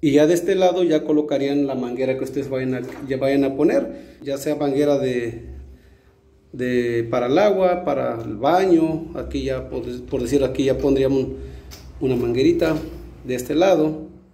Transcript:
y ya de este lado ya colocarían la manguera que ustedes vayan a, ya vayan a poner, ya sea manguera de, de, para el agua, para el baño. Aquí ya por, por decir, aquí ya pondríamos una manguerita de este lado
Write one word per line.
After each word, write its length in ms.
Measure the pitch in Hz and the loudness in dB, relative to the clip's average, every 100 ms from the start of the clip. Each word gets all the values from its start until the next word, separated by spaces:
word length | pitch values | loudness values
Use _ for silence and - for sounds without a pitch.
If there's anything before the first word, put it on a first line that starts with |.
y 120 | 156 | 4
ya 120 | 139 156 | 4 6
de 80 | |
este 220 | 175 - 185 | 4 2 2
lado 280 | 185 180 | 2 2
ya 200 | 175 156 | 2 2
colocarían 640 | 156 151 151 143 139 143 139 | 2 0 2 -2 0 0 0
la 80 | 131 | -2
manguera 420 | 120 123 131 131 | -4 -2 -2 -2
que 60 | |
ustedes 260 | 131 - 131 | -4 -6 -4
vayan 240 | 131 131 | -4 -2
a, 80 | 127 120 - 135 | -4 -6 -10 -6
ya 100 | 135 | -2
vayan 260 | 135 139 | 2 2
a 120 | 139 139 | 2 2
poner, 640 | 156 269 262 - - - | 2 4 -2 -10 -16 -14
ya 140 | 135 139 | -8 -6
sea 180 | 151 147 | -4 -2
manguera 420 | 147 135 147 139 | 0 2 2 2
de, 520 | 127 123 117 113 - - - - - _ _ _ _ _ _ | 0 -2 -4 -8 -12 -16 -18 -20 -20 _ _ _ _ _ _
de, 560 | 127 127 123 120 117 117 | -8 -2 0 0 0 0
para 160 | 127 123 | -2 2
el 100 | 147 | 4
agua, 460 | 208 190 185 180 - | 4 4 2 0 -2
para 340 | 135 123 117 | -2 -2 -4
el 140 | 117 107 | -8 -2
baño. 800 | 131 175 190 170 160 156 - 139 | 2 2 4 4 4 -2 -6 -10
Aquí 280 | 123 143 | -8 -6
ya 260 | 131 131 127 | -4 -4 -6
por, 140 | 131 120 123 - | -8 -8 -10 -6
por 160 | 139 | -4
decir, 220 | 120 139 | 0 2
aquí 200 | 131 - | 2 2
ya 160 | 135 127 | 0 2
pondríamos 480 | 143 135 135 135 131 - - - - - - - | 2 2 2 2 -2 -6 -12 -16 -18 -20 -20 -4
una 160 | 135 123 | -2 0
manguerita 600 | 120 120 139 170 165 151 - - - - 127 | 0 2 4 4 2 0 -6 -14 -18 -18 -6
de 100 | 123 | -6
este 200 | 123 151 | -2 2
lado 520 | 185 170 156 156 - - _ | 4 4 2 -2 -12 -18 _